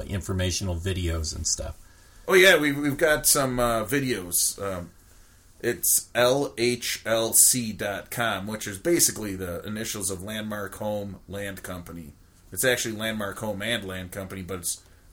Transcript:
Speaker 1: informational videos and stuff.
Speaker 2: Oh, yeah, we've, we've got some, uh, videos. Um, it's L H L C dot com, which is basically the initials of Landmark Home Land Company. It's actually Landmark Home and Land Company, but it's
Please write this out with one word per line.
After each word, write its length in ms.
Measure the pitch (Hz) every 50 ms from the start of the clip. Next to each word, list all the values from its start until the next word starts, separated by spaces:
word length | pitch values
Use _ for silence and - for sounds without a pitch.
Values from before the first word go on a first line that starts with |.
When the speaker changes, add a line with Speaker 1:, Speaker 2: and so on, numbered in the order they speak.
| -
Speaker 1:
informational 680 | - 98 95 - - 98 92 92 92 87 - 98 92 87
videos 600 | 82 82 95 90 92 87 82 82 82 80 76 71
and 100 | - 80
stuff. 300 | - - - - 82 - - - - - - - - - - - -
Speaker 2:
Oh, 60 | 190
yeah, 220 | 185 185 190 180
we've, 200 | 151 151 147 143
we've 200 | 143 147 147 127
got 280 | - 170 151 151 151 -
some, 340 | - - 151 135 131 123 123
uh, 240 | 120 120 117 113 107
videos. 800 | 104 135 143 135 127 113 95 90 87 90 - - - - -
Um, 300 | 98 98 92 90 87 87 - - - - - - - - - - - - - -
it's 500 | - 117 120 120 - - - - - - -
L 400 | 117 123 123 131 143 143 - -
H 440 | 110 120 123 123 120 - - - - -
L 280 | 110 113 113 113 113 110
C 400 | - - - - 127 117 110 95
dot 380 | 82 107 101 98 90 - -
com, 360 | - 120 117 113 101 95 95
which 200 | 107 110 107 -
is 100 | 107 98
basically 580 | 98 - 170 175 151 - - - 107 107 101 95
the 300 | 92 95 87 85 85 -
initials 460 | 104 107 107 110 - - 107 95 101
of 100 | 95 85
Landmark 540 | 95 107 110 110 107 107 104 104 98 92 -
Home 440 | - 110 107 104 104 101 101 92 82 -
Land 360 | - 92 101 101 98 95 92 -
Company. 500 | 95 90 87 85 85 82 85 80 71 - - - - _ - - -
It's 120 | - 95 -
actually 320 | 127 123 120 - 117 107
Landmark 440 | 104 110 110 110 107 101 98 92 -
Home 220 | 113 107 101 95
and 220 | 101 113 120 110 98
Land 260 | 95 92 92 92 87
Company, 320 | 92 101 95 92 98 95 90
but 160 | 85 95 90
it's 240 | 87 - - - - - - - - -